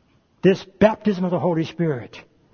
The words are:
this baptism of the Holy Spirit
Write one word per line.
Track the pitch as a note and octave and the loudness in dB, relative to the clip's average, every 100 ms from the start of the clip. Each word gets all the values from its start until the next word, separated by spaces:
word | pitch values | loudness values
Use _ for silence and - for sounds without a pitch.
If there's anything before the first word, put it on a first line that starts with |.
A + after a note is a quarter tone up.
| _ _ _ _ | _ _ _ _
this | F#3 F#3+ | 2 2
baptism | - - G#3+ G#3+ G#3 F3+ | -2 2 2 2 -4 -2
of | F#3 | -2
the | F3 | -2
Holy | D#3+ E3 | -2 -2
Spirit | D#3+ - E3 C3+ - - - _ _ | -4 -4 -2 -4 -8 -18 -20 _ _